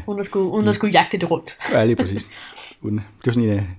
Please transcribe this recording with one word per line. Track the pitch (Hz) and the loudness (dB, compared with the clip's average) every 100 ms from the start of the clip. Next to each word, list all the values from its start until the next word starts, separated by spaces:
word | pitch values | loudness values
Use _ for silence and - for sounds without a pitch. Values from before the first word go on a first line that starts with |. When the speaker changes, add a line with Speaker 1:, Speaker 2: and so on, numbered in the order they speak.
| 92 | 0
Speaker 1:
Uden | 101 | -4
at | - | -2
skulle, | 202 190 | 0 0
uden | 208 214 | 2 2
Speaker 2:
de | |
Speaker 1:
at | 208 | 2
skulle | 208 | 2
jagte | 175 180 196 | 2 2 0
det | 175 | -2
rundt. | 160 - - - | -2 -4 -10 0
Speaker 2:
Ja, | 123 110 | 2 4
lige | 113 | 2
præcis. | 95 98 - - - - - - | 0 -4 -8 -16 -18 -16 -18 -12
Uden, | 110 104 | -6 -6
det | 101 - - | -6 -6 -2
var | |
sådan | 120 110 | 2 2
en | 101 | 2
af | 98 | -2